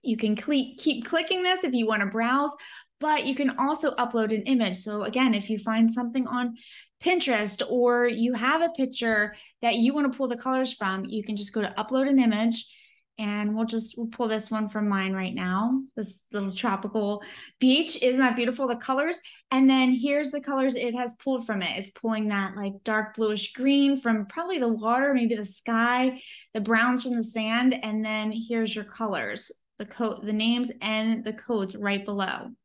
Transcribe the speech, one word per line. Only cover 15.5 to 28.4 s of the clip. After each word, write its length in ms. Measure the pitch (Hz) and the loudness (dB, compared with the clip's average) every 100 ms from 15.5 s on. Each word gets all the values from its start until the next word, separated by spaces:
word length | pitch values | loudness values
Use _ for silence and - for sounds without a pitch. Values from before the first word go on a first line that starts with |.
| 185 226 262 269 - | 0 2 0 -2 -8
this 260 | 196 - _ | -10 -10 _
little 220 | 208 196 | -6 -4
tropical 680 | 185 247 196 202 220 202 208 - - - _ | -2 -2 -2 -2 -2 -2 -4 -8 -18 -20 _
beach. 420 | 254 269 320 - | 4 4 2 2
Isn't 200 | 254 254 | 2 4
that 160 | 262 233 | 4 4
beautiful, 320 | 240 240 262 | -2 0 -2
the 80 | 233 | -4
colors? 420 | - 262 311 349 - - _ | -2 0 0 -4 -10 -20 _
And 180 | 262 269 | 6 6
then 240 | 262 254 | 8 6
here's 380 | 254 277 285 294 | 4 2 0 0
the 100 | 294 | -4
colors 360 | 277 269 262 240 | -4 0 0 0
it 180 | 240 | -2
has 180 | 233 240 233 | -2 -6 -6
pulled 220 | - 262 | -2 -2
from 160 | 233 208 | -2 -2
it. 160 | 175 - | -2 -4
It's 140 | 196 | -8
pulling 380 | - 226 220 214 | -6 -2 0 0
that, 280 | 202 190 190 | 0 -2 -4
like, 280 | 196 196 | -6 -6
dark 320 | - 220 214 - | -2 -2 -2 -2
bluish 360 | 220 214 208 | 0 0 -6
green 480 | - 262 277 277 277 | -2 4 6 6 4
from 260 | 240 220 202 | 2 0 -2
probably 320 | - 359 359 | -6 -4 0
the 100 | 240 | 0
water, 440 | 226 214 247 277 | 0 0 2 2
maybe 220 | 269 233 | 2 2
the 100 | 226 | 0
sky, 760 | 196 - - 226 240 247 262 254 - - - | -4 -10 -2 2 2 4 2 0 -14 -20 -10
the 60 | 220 | -6
browns 420 | 202 226 240 254 | 2 4 4 2
from 140 | 247 240 | 0 -2
the 80 | |
sand, 500 | 226 226 220 233 254 262 | -2 -4 -2 2 2 2
and 220 | 220 214 | -2 -4
then 280 | 220 214 214 | -2 -2 -2
here's 400 | 220 | -4